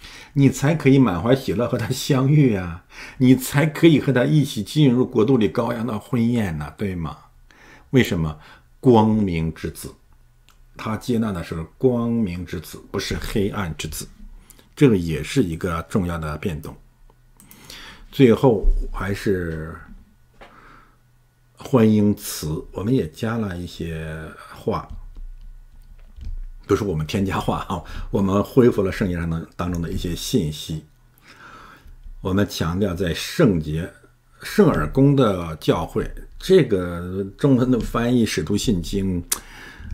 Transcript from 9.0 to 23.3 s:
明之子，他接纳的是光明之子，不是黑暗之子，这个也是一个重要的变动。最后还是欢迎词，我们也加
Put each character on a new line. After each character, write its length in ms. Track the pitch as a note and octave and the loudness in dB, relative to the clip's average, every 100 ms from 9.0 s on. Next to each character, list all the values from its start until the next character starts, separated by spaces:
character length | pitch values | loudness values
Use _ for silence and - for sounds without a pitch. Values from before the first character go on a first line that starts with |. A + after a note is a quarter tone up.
| A2 | 6
明 440 | A2 G2 E2 D#2+ | 2 0 0 -2
之 180 | - E2 | -4 -10
子， 220 | - - - _ _ _ _ _ _ - - | -12 -18 -20 _ _ _ _ _ _ -20 -12
他 200 | A2 G#2+ | -8 -6
接 220 | - A2+ | -2 -2
纳 120 | A2+ | -2
的 120 | F2 | -4
是 180 | D#2+ E2+ D#2+ - | -8 -10 -10 0
光 340 | B2+ A#2+ A#2+ | 0 2 0
明 340 | A#2 G2 F2 | -2 -2 -4
之 140 | E2 F2+ | -8 -10
子， 220 | - - - | -12 -18 -10
不 80 | G2+ | -8
是 160 | - F2 | -4 -6
黑 340 | - A2+ G2 | -4 -2 -2
暗 240 | G2+ F2 D2+ | -2 -6 -8
之 100 | D#2 | -10
子， 200 | - - - - - - - _ | -10 -14 -18 -20 -20 -20 -20 _
这 140 | - C#3+ | 4 4
个 80 | G2 | 4
也 260 | E2+ D2 | 0 -4
是 200 | D2+ C#3 | -2 -2
一 120 | F2+ D#2+ | -2 -2
个 280 | F2 E2 - | -4 -6 -4
重 180 | A2 F2 | -2 -2
要 100 | E2 | -4
的 220 | D#2 D2+ | -6 -6
变 220 | G2+ D2+ | -6 -8
动。 140 | D2 C#2 - _ - _ _ _ - - - - - - - | -12 -16 -20 _ -20 _ _ _ -20 -20 -20 -18 -18 -20 -6
最 220 | - B2 | 6 6
后 320 | G#2+ C3+ G2+ - - - | 8 4 4 4 2 0
还 200 | - F#2+ | -6 -6
是 640 | G2 A2+ F#2 E2+ D#2+ D#2+ D#2+ - - - _ _ - - - - - _ _ _ _ _ _ _ - | -4 -2 -2 -4 -8 -10 -14 -18 -20 -20 _ _ -20 -20 -20 -20 -20 _ _ _ _ _ _ _ -18
欢 320 | - B2+ A2 | 0 4 6
迎 260 | G#2+ G#2 G2 | 6 4 0
词， 480 | - - D2+ D#2 - | -4 -8 -6 -6 -8
我 100 | - | -6
们 100 | G#2+ | -2
也 140 | C3 D#2+ | -2 -2
加 260 | - A2 | -6 -6